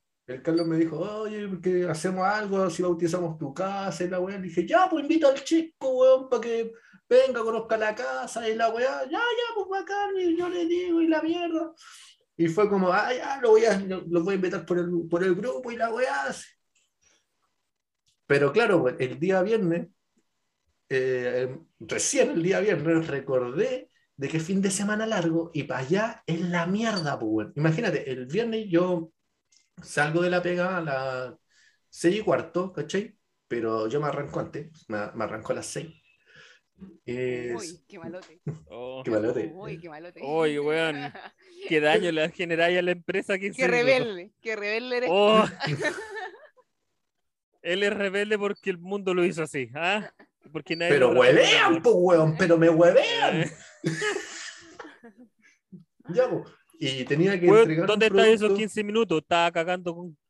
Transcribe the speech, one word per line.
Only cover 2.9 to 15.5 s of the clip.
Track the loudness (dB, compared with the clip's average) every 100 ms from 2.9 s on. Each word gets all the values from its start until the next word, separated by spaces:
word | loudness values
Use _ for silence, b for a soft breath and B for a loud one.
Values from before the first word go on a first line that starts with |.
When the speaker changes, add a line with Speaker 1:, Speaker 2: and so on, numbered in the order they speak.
| 0 0 -2 -4 -6
Speaker 1:
tu | -8
casa | -6 -4 -4 -6 -4
y | -4
la | -4
wea". | -6 -6
Le | -6
dije, | -4 2
"Ya, | 4 4
pues | 2
invita | 0 4 4
al | 4
chico, | 2 0 0 -4 -2
weón, | 4 6 6 2
pa' | -2
que | -2 -4 -4 b b b 4
venga, | 4 4 2
conozca | -2 -4 -2 0
la | 0
casa | -2 -6 -6 -8 -6 -4
y | 0
la | 0
wea". | 0 -2 -2
"Ya, | -4 -2
ya, | 0 0 -2
pues | -4 -4
bacán", | -6 -4 -4 -2 0
y | 0 0
yo | -2
le | -2 -2
digo, | -2 0 2
y | 2
la | 2
mierda. | 0 -2 -4 -4 -6 B B B B B _ -2
Y | 0
fue | 2 2
como, | 2 2
"Ah, | 2 0
ya, | -4 -6 -2
lo | 4
voy | 6 6
a, | 2
lo, | -2 -8 -2
lo | 0
voy | 0
a | 0
invitar | -2 -4 -2
por | -2
el, | 0 -2 -2
por | 0
el | 0 0
grupo | -2